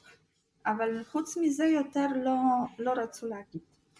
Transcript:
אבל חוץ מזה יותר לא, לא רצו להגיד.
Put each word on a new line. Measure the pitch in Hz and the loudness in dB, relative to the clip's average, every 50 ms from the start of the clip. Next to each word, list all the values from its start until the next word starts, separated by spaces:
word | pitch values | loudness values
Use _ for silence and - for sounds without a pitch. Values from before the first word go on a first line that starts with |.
| - - - _ _ _ _ _ _ _ _ _ - | -18 -20 -20 _ _ _ _ _ _ _ _ _ -4
אבל | 214 214 220 226 226 226 226 233 | -2 -2 0 0 -2 -2 -4 -6
חוץ | - - 302 320 - - | -4 -4 -4 -4 -2 -2
מזה | 349 330 302 277 277 311 | 0 0 0 2 2 2
יותר | 320 320 294 277 277 - 285 277 277 269 262 254 | 4 4 2 2 0 0 0 0 0 0 0 0
לא, | 262 262 254 262 262 247 247 247 247 - - | 0 2 2 2 2 2 2 0 -4 -6 -4
לא | 233 247 | -2 -2
רצו | 254 247 226 226 - - 233 | 0 -2 -2 -6 -8 -8 -8
להגיד. | 226 214 202 202 _ - 165 - _ _ _ _ _ _ - | -8 -8 -10 -12 _ -14 -14 -14 _ _ _ _ _ _ -20